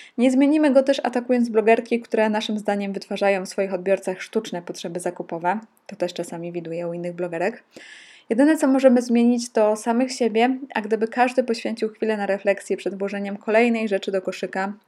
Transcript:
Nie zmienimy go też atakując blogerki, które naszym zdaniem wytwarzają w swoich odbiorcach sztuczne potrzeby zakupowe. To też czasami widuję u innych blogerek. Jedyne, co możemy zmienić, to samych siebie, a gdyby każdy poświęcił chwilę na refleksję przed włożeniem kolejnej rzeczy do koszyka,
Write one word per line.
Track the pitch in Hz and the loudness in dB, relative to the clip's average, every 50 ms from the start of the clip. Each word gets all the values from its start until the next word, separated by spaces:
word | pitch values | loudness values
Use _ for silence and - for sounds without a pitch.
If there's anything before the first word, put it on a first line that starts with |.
| - - - | -20 -12 -2
Nie | - 233 262 | 2 2 4
zmienimy | 254 262 285 277 311 311 302 285 | 6 4 4 4 4 4 4 6
go | 254 269 269 | 4 4 4
też | 277 269 277 - | 4 0 0 0
atakując | 254 240 247 240 247 254 247 233 240 | -4 -4 -4 -2 0 2 2 2 2
blogerki, | 214 220 208 220 226 226 240 - 240 233 | 2 2 4 4 4 4 2 -2 -4 -4
które | 233 - - 220 214 220 | -4 -4 -2 0 0 2
naszym | 208 214 220 - 214 208 | 0 -2 -4 -4 -6 -4
zdaniem | 208 - 202 202 202 196 196 | -2 -2 -2 -2 -2 -4 -6
wytwarzają | 196 - - 208 196 202 196 202 185 185 | -8 -8 -8 -4 0 2 2 2 0 -2
w | 196 | -6
swoich | - - 196 190 196 | -4 -4 -4 -2 -2
odbiorcach | 180 180 196 190 190 - 190 185 - | -4 0 0 0 0 0 -6 -8 -8
sztuczne | - - - 220 220 - - 175 | -8 -4 -4 -4 -4 -4 -8 -10
potrzeby | 175 - 170 - - 180 170 175 | -8 -10 -12 -10 -10 -8 -8 -6
zakupowe. | 175 180 170 - 175 - 170 165 165 175 196 220 220 _ _ _ _ | -6 -6 -6 -6 -10 -8 -8 -4 -2 -2 -2 -2 -6 _ _ _ _
To | - 202 | -16 -6
też | - 175 180 180 | -6 -6 -4 -4
czasami | - 254 - 175 170 170 175 | -8 -10 -8 -8 -10 -10 -8
widuję | 170 175 165 165 165 170 175 | -10 -10 -10 -8 -8 -6 -6
u | 170 170 | -6 -6
innych | 175 175 175 175 | -6 -8 -8 -6
blogerek. | 170 175 170 170 165 175 214 - - _ _ _ - - - - - - - - - _ - | -6 -6 -6 -4 -2 -4 -4 -4 -6 _ _ _ -20 -20 -20 -20 -20 -20 -20 -20 -16 _ -4
Jedyne, | 226 220 285 302 320 | 2 4 4 4 4
co | 311 311 | 4 2
możemy | 269 269 269 269 262 240 254 | 2 2 6 6 6 6 6
zmienić, | 240 240 233 240 233 240 247 240 240 - | 2 2 2 4 4 4 4 2 -2 -2
to | - 233 214 208 214 | 0 2 2 2 2
samych | 220 - 240 226 240 262 254 | 0 -2 0 0 0 0 0
siebie, | - - 247 220 208 226 233 254 262 262 285 - - | 0 -2 -2 0 2 2 2 2 0 -2 -6 -6 -6
a | 220 | -6
gdyby | 214 208 226 214 226 | -2 -2 -2 -2 -2
każdy | 226 - 247 240 247 254 262 240 | -2 2 2 2 2 2 0 0
poświęcił | 240 226 233 - 220 226 - 220 214 | 0 -2 -4 -4 -6 -4 -4 -6 -6
chwilę | 214 - 226 220 220 | -4 -4 -2 -2 -2
na | 208 202 | -2 0
refleksję | 190 190 202 - 202 196 196 - - 196 | -2 -2 0 0 0 0 0 -2 -6 -6
przed | 196 - 190 196 | -4 -4 -6 -6
włożeniem | 190 202 196 202 202 202 196 202 | -4 -6 -6 -4 -6 -6 -6 -8
kolejnej | 202 - 226 208 226 240 240 233 226 220 | -8 -4 2 4 4 4 4 2 0 0
rzeczy | 208 196 196 - 208 | -2 -2 -2 -2 -2
do | 190 190 | -4 -2
koszyka, | 185 190 185 - 196 180 - 190 190 202 202 208 _ | -2 -4 -6 -6 -8 -6 -4 -4 -4 -4 -6 -10 _